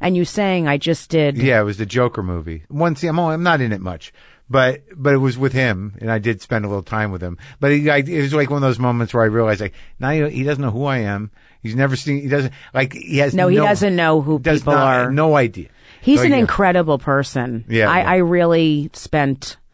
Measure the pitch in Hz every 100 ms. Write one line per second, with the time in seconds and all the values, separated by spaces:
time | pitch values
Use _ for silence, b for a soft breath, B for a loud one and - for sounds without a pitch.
0 | 180 180 175 - 202 185 156 143 160 160
1 | - 165 147 139 135 117 104 98 107 120
2 | 123 - 92 87 80 80 78 143 170 156
3 | 175 160 170 160 175 156 123 101 92 87
4 | - b b b _ 131 127 131 - 160
5 | 139 139 135 123 135 131 127 95 104 101
6 | 113 113 107 107 - 113 104 101 92 110
7 | 107 92 90 87 B B 139 147 147 143
8 | 139 170 139 151 143 143 135 117 123 120
9 | 117 123 110 110 113 101 101 b b b
10 | 131 156 147 - 135 143 135 110 143 131
11 | 104 101 92 b b b 113 120 139 131
12 | 151 143 143 143 131 B B 127 135 -
13 | - 143 143 180 180 196 208 208 202 180
14 | 165 156 143 151 131 156 151 147 135 127
15 | 123 139 156 147 120 95 - B B B
16 | - 285 - 277 226 - 196 180 160 139
17 | - 139 139 139 123 113 113 113 107 175
18 | 175 185 170 175 170 170 160 151 147 -
19 | - 156 139 135 - - _